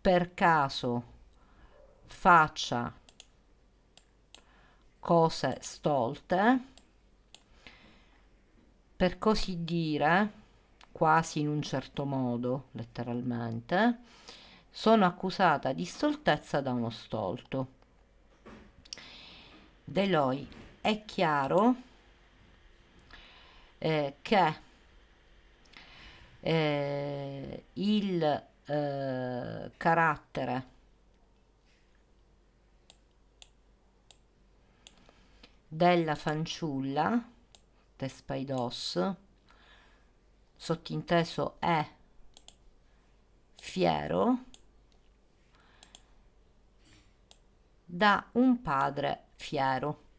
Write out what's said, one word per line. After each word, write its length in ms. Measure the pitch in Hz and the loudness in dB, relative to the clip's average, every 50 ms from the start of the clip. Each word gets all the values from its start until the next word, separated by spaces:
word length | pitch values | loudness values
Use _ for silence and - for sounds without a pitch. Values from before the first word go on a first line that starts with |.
per 320 | _ 196 185 180 175 170 - | _ 4 4 4 2 0 -4
caso 800 | - 202 175 165 156 143 135 - - - 127 120 120 120 - - - - - - _ - _ - - - - - - - - - _ - | 2 4 4 6 4 2 0 -2 -6 -4 -2 -2 -4 -4 -8 -16 -20 -20 -20 -20 _ -20 _ -20 -20 -20 -20 -20 -20 -20 -20 -20 _ -20
faccia 880 | - - - - 190 175 165 156 151 - - - - 143 120 120 139 - - _ - - _ - _ _ _ _ _ _ _ _ _ _ _ _ _ _ - _ _ _ _ _ _ _ - _ _ - - - - _ _ _ - _ _ | -18 -16 0 6 8 8 8 8 4 0 -8 -6 -4 -4 -4 -4 -6 -8 -12 _ -20 -20 _ -20 _ _ _ _ _ _ _ _ _ _ _ _ _ _ -20 _ _ _ _ _ _ _ -20 _ _ -20 -20 -20 -20 _ _ _ -20 _ _
cose 600 | - - 175 170 165 160 - - - 135 123 - | -2 2 4 4 4 4 2 -2 -4 -4 -4 -4
stolte, 1000 | - - - - - 165 147 135 117 117 143 - - _ 185 180 202 226 262 262 254 - - - _ _ _ _ _ _ _ _ _ _ _ - _ _ - - _ - - - - - - - _ _ _ _ _ _ _ _ _ _ _ _ _ _ _ _ _ _ _ | -8 -12 -12 -4 -2 0 0 2 0 0 -2 -8 -4 _ 0 2 4 4 4 2 0 -6 -20 -20 _ _ _ _ _ _ _ _ _ _ _ -20 _ _ -20 -20 _ -20 -20 -20 -20 -20 -20 -20 _ _ _ _ _ _ _ _ _ _ _ _ _ _ _ _ _ _ _
per 220 | _ 185 180 175 - | _ 0 0 0 0
così 460 | - 214 220 208 - - 190 170 170 | 0 2 2 2 0 -2 -2 -6 -4
dire, 680 | 160 170 170 165 156 151 147 143 151 165 185 214 208 - - - _ _ _ _ _ _ _ - _ | -2 -2 -2 0 0 0 2 4 4 4 4 2 0 -4 -12 -20 _ _ _ _ _ _ _ -20 _
quasi 500 | - - 170 156 156 160 165 - - 160 | -4 0 2 4 4 4 2 0 -4 -4
in 80 | 147 147 | -2 -2
un 120 | 151 151 | -2 -2
certo 460 | 147 - - 135 - - - - 143 | -4 -2 -4 -6 -6 -6 -8 -8 -6
modo, 640 | 139 139 135 131 123 120 120 123 123 127 135 127 - _ | -4 -4 -2 -2 -2 -4 -2 -2 -4 -4 -4 -6 -12 _
letteralmente, 1300 | 117 117 117 - - 120 123 120 123 120 127 120 117 117 117 113 117 117 - 175 185 214 240 233 233 - - - - - - - - - - - - _ _ | -14 -14 -12 -10 -10 -8 -6 -6 -6 -4 -4 -4 -4 -6 -6 -6 -8 -6 -2 0 2 2 2 2 0 -8 -20 -20 -20 -20 -20 -20 -20 -20 -20 -20 -20 _ _
sono 340 | _ - - 220 226 220 202 | _ -2 4 4 6 6 6
accusata 680 | 180 175 - - 190 180 - 196 170 151 139 - 135 135 | 4 2 0 -6 -6 -2 2 4 4 4 4 0 -2 -4
di 120 | 160 180 | -2 -6
stoltezza 760 | 175 - - - 302 302 294 - - 151 147 - - - 151 | -8 -6 -2 -2 -2 -2 0 2 0 0 0 0 -4 -4 -2
da 120 | 135 135 123 | -2 0 -2
uno 180 | 123 117 113 | -2 -2 -4
stolto. 760 | 113 - - - - 113 107 92 104 123 - - - 135 131 - - _ _ _ _ _ - _ _ _ _ _ _ _ _ - - - - - - - - - - - - - - - - - - - - - - - - - - - _ | -6 -8 -12 -8 -6 -4 -2 -4 -4 -6 -10 -8 -6 -6 -6 -8 -10 _ _ _ _ _ -20 _ _ _ _ _ _ _ _ -20 -20 -20 -20 -20 -20 -20 -18 -18 -16 -16 -16 -20 -20 -20 -20 -20 -20 -20 -20 -20 -20 -20 -20 -20 -20 -20 _
Deloi, 640 | - 147 175 196 202 180 156 143 131 131 139 147 - - - - - - - | -6 -2 -2 0 2 2 2 2 2 0 -2 -6 -12 -16 -20 -20 -20 -20 -4
è 240 | - 208 214 208 - | -2 -2 -2 -2 -4
chiaro, 720 | - - - 185 160 151 143 135 135 147 175 208 240 254 247 - - - - - - - _ - - _ _ - - - - _ - - _ - _ _ - - - - - - - - - - - - - - - - - | -10 -2 0 0 2 2 2 0 2 4 4 6 4 4 2 -4 -20 -20 -20 -20 -20 -20 _ -20 -20 _ _ -20 -20 -20 -20 _ -20 -20 _ -20 _ _ -20 -20 -20 -20 -20 -20 -20 -20 -20 -20 -20 -20 -20 -20 -20 -20 -6
eh, 380 | - 160 160 156 147 139 139 - _ | -4 -2 0 0 -2 -4 -6 -10 _
che, 320 | - 226 202 175 156 160 - - - - - _ - - - - _ - _ _ - - - _ - - _ - - - - - - - - - - - - - - - - | 2 4 4 4 4 2 -2 -12 -20 -20 -20 _ -20 -20 -20 -20 _ -20 _ _ -20 -20 -20 _ -20 -20 _ -20 -20 -20 -20 -20 -20 -20 -20 -20 -20 -20 -20 -20 -20 -20 -8
eh, 1200 | - 139 160 165 156 151 147 143 143 143 143 143 143 143 143 139 139 139 139 139 135 135 - - - - _ | -2 0 0 2 2 0 0 -2 -2 -2 -4 -4 -6 -6 -6 -8 -8 -10 -10 -12 -12 -12 -14 -14 -16 -16 _
il, 480 | - 185 208 214 214 202 196 185 170 160 151 143 - - - _ _ _ | -4 -2 0 0 0 0 0 -2 0 2 2 0 0 -4 -12 _ _ _
eh, 1040 | - 143 147 147 143 139 139 139 135 131 127 127 127 123 123 123 113 113 104 101 - - | -4 -4 -2 -2 -2 -4 -4 -4 -4 -4 -4 -4 -4 -6 -6 -6 -8 -8 -10 -10 -12 -12
carattere 1000 | - - 175 165 170 165 160 147 - - _ _ - 135 127 127 127 131 - - - _ _ _ _ _ _ _ _ _ _ _ _ _ _ _ _ _ _ _ _ _ _ _ _ _ _ _ _ _ _ _ _ _ _ _ _ _ _ _ _ _ _ - _ _ _ _ _ _ _ _ _ - _ _ _ _ _ _ _ _ _ _ _ _ _ - _ _ _ _ _ _ _ _ _ _ _ _ _ _ - - - - - _ _ - _ - - - - _ - _ _ | -2 0 2 4 4 4 2 2 -2 -6 _ _ -6 -4 -4 -4 -6 -6 -10 -20 -20 _ _ _ _ _ _ _ _ _ _ _ _ _ _ _ _ _ _ _ _ _ _ _ _ _ _ _ _ _ _ _ _ _ _ _ _ _ _ _ _ _ _ -20 _ _ _ _ _ _ _ _ _ -20 _ _ _ _ _ _ _ _ _ _ _ _ _ -20 _ _ _ _ _ _ _ _ _ _ _ _ _ _ -20 -20 -20 -20 -20 _ _ -20 _ -20 -20 -20 -20 _ -20 _ _
della 460 | 156 156 175 175 180 175 165 156 151 | -4 2 4 4 4 4 2 0 -2
fanciulla, 1080 | 143 - 165 151 156 160 160 - - - 160 139 135 131 135 139 147 156 190 220 240 233 - - - _ _ _ - _ _ _ _ _ _ _ | -4 -2 -4 -2 -2 -4 -6 -6 -6 -6 -6 -4 -4 -4 -2 -2 0 0 2 0 0 -2 -4 -20 -20 _ _ _ -20 _ _ _ _ _ _ _
tespaidos, 1160 | _ - 131 - - - - 139 135 135 139 135 131 120 117 - - - - - 175 180 190 190 - - _ _ _ _ _ - _ - - - - - - - _ _ _ _ _ _ _ _ _ _ _ _ | _ -10 -10 -10 -12 -12 -8 -8 -6 -6 -4 -4 -2 -2 -4 -4 -8 -8 -6 -4 -2 -2 -2 -4 -6 -12 _ _ _ _ _ -20 _ -20 -20 -20 -20 -20 -20 -20 _ _ _ _ _ _ _ _ _ _ _ _
sottinteso 1000 | _ - - 170 165 - - 156 156 156 - 180 170 170 170 - - 147 - - - | _ -4 -4 -4 -4 -4 -8 -8 -8 -2 0 2 2 2 0 -2 -6 -6 -6 -6 -4
è 280 | - - 170 156 151 - - _ - _ _ _ - - - - _ - - _ _ - _ _ _ _ _ _ _ _ _ _ _ _ _ _ _ _ _ | -2 0 0 0 -2 -4 -8 _ -20 _ _ _ -20 -20 -20 -20 _ -20 -20 _ _ -20 _ _ _ _ _ _ _ _ _ _ _ _ _ _ _ _ _
fiero, 840 | - - - - 185 180 170 160 151 147 147 165 175 196 226 254 247 - - - - - - _ - _ _ _ _ _ _ _ _ _ _ _ _ _ _ _ - - _ _ _ - - _ - _ _ - - _ - _ _ _ _ _ _ _ _ _ _ - - - - - _ _ _ _ _ - _ _ _ _ _ _ _ _ _ _ | -16 -16 -10 -4 0 0 2 0 0 -2 -2 0 0 2 2 0 -2 -4 -12 -20 -20 -20 -20 _ -20 _ _ _ _ _ _ _ _ _ _ _ _ _ _ _ -20 -20 _ _ _ -20 -20 _ -20 _ _ -20 -20 _ -20 _ _ _ _ _ _ _ _ _ _ -20 -20 -20 -20 -20 _ _ _ _ _ -20 _ _ _ _ _ _ _ _ _ _
da 400 | - 175 175 185 202 202 - - - _ | -14 -4 2 4 4 4 4 0 -4 _
un 300 | 233 247 262 254 240 - | 2 4 4 4 2 0
padre 600 | - 143 135 139 143 143 143 139 143 - - - _ _ | -2 0 2 2 0 -2 -2 -4 -4 -4 -6 -8 _ _
fiero. 680 | _ - - - 143 135 135 131 131 123 147 151 - _ - _ | _ -12 -6 -2 0 0 2 0 0 -2 -4 -6 -8 _ -20 _